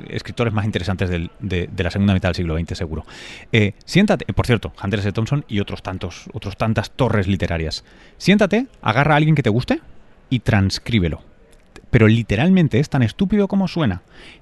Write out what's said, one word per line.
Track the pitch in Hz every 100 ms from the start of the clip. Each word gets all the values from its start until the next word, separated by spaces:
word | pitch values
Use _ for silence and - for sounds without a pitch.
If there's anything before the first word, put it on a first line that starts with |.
| -
escritores | 107 - - 117
más | 107 104
interesantes | 98 92 90 92
del, | 85 85 -
de, | 104 90 -
de | 95
la | 87
segunda | 98 101
mitad | 92 92
del | 87
siglo | 85
veinte, | 80 85 90
seguro. | 80 80 - - - - -
Eh, | 113 101 -
siéntate, | - 175 208 170 -
por | 101 92
cierto, | 110 80 -
Hunter | 98 104
S. | 101
Thompson | 113 113 143 -
y | 101
otros | 98 95
tantos, | 98 92 87 - -
otros | - 98 -
tantas | 113 110 -
torres | - 117 107 92
literarias. | 92 95 82 80 - - - - -
Siéntate, | - 202 196 214 269 -
agarra | - 117 151
a | 147
alguien | 156
que | 143
te | 117
guste | 113 - 311 - - - - -
y | 127
transcríbelo. | - 104 95 - - 101 85 - - - _ - _ - -
Pero | - 110
literalmente | 113 107 101 170 185 147 120
es | 147
tan | 139
estúpido | 110 - 196 208 196
como | 196 185
suena. | 170 127 87 - - - -